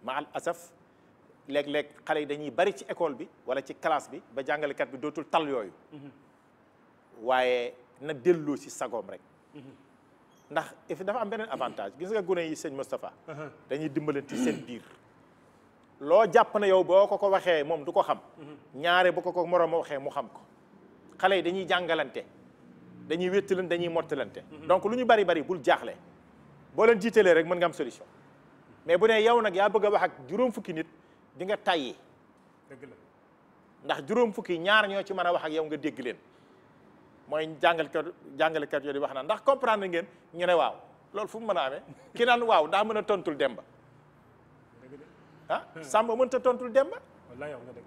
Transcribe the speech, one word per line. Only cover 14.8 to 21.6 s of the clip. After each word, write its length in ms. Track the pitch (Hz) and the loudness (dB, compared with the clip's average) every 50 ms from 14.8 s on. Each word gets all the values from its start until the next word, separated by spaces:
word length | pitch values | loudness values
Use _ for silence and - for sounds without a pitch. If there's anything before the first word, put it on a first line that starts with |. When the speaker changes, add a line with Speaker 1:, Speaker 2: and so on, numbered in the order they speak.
| - - - - _ _ _ _ _ _ _ _ _ _ _ _ _ _ _ _ _ _ _ _ | -14 -18 -20 -20 _ _ _ _ _ _ _ _ _ _ _ _ _ _ _ _ _ _ _ _
Speaker 1:
Loo 260 | 139 143 165 202 226 202 | 0 4 6 6 6 6
jàpp 240 | 156 233 220 - - 214 | 6 4 4 4 0 0
ne 80 | 208 196 | 2 4
yow 160 | 185 185 180 | 4 4 4
boo 240 | 156 175 190 202 202 | 6 6 4 6 4
ko 100 | 208 190 | 2 0
ko 120 | - 202 | 0 2
waxee 340 | 190 185 - 180 170 156 143 | 2 2 2 2 2 2 2
moom 200 | 147 170 156 143 | -2 -4 -4 -4
du 80 | 151 | 0
ko 100 | 160 196 185 | 2 2 2
xam. 160 | - 143 101 - - - - | 2 0 -4 -4 -20 -20 -20
Speaker 2:
Mhm. 200 | 151 143 151 139 - - - 165 | -20 -20 -20 -20 -20 -20 -16 -4
Speaker 1:
Ñaare 300 | 147 170 175 180 185 180 | 0 2 4 6 6 4
bu 100 | 170 175 | 2 2
ko 100 | 170 180 170 | -4 -4 -2
ko 120 | 180 170 | -2 -2
moroom 280 | 156 175 175 170 160 160 | 2 2 2 2 2 0
waxee 240 | 165 151 - 151 135 | -2 -4 -4 -8 -8
mu 120 | 135 139 | -8 -8
xam 180 | - 143 127 104 | -8 -8 -8 -8
ko. 100 | - - - - - _ _ _ - - - - - - - - - - | -14 -20 -20 -20 -20 _ _ _ -20 -20 -20 -20 -20 -20 -20 -20 -12 0
Xale 160 | - 190 196 185 | 2 4 4 4
yi 40 | |
dañuy 240 | 160 170 180 190 | 2 0 -4 -4